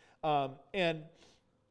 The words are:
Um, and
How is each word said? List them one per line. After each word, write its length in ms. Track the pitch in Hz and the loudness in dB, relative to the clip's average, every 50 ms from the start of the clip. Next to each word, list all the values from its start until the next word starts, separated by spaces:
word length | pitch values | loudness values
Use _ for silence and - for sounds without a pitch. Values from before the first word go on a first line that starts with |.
| - - - _ - | -20 -20 -12 _ -2
Um, 280 | 156 147 143 139 135 135 - - _ - | 0 2 2 0 -2 -4 -10 -16 _ -2
and 280 | 196 180 165 165 160 151 - - - - - - _ _ _ _ _ _ _ | 0 0 0 0 -2 -6 -14 -20 -20 -20 -20 -20 _ _ _ _ _ _ _